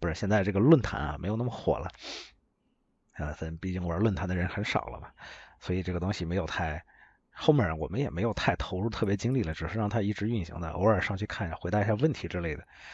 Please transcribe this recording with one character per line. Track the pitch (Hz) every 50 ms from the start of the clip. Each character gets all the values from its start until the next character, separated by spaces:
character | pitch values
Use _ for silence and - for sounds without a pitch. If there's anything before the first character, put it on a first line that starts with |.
不 | 87 85
是， | 78
现 | - 107 95
在 | 107 104
这 | 92 104
个 | 95 101
论 | 113 147 165 131
坛 | - - 95 110
啊， | 147 - 71 -
没 | - 98
有 | 110
那 | 113 123
么 | 117
火 | - - - - - -
了。 | 57 - - - - - - - - - - _ _ _ _ _ _ _ _ _ _ _ _ _ _ _
啊， | - - 78 78 - -
咱 | 82 82 82 80
毕 | - 95
竟 | 90 92 87
玩 | 85 82 90
论 | 110 113 98
坛 | - 95 90
的 | 92
人 | 87 87 95
很 | - 101 107
少 | - - - -
了 | - - -
嘛， | - - - - - - - - - - - _
所 | - - 90
以 | 92
这 | 85 92
个 | 87 85
东 | 87 92
西 | - - 87
没 | 82 87
有 | 95 80
太， | - - - 82 78 76 80 - _ - - - - _ _ _ _
后 | - - - 160 151
面 | 139 104 82 80 78
我 | 76
们 | 69 90 123
也 | 143 -
没 | 78 85
有 | 104 117 101
太 | - - - -
投 | - - - 92 92
入 | 104 113
特 | 107 - 110
别 | 98 101
精 | 98 - 117
力 | 135 127
了， | 92 82 78
只 | - 82 -
是 | 95 110
让 | 107 101
它 | 117 117
一 | 98 101
直 | 104 - 101 113
运 | 120 107 87
行 | - - 87
的， | 85 80
偶 | - 87 95
尔 | 110 107 92
上 | - - 101
去 | 92 104
看 | - - - 104
一 | 82
下， | 78
回 | - - 87
答 | 98 104
一 | 101
下 | 107 107
问 | 110 143 160
题 | - - -
之 | - - -
类 | 170 - -
的。 | 82 - - - - - -